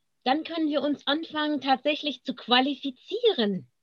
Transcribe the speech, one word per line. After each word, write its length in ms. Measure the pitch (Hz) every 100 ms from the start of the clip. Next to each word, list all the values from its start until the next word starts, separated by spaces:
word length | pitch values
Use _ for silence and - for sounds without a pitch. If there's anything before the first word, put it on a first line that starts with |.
| _ _
dann 180 | 247 294
können 260 | 311 330 311
wir 140 | 294
uns 240 | 277 285 -
anfangen, 540 | 294 320 302 302 294
tatsächlich 640 | 269 262 294 302 302 -
zu 100 | -
qualifizieren 1300 | - - 247 269 269 277 - - 403 466 311 208 185 - _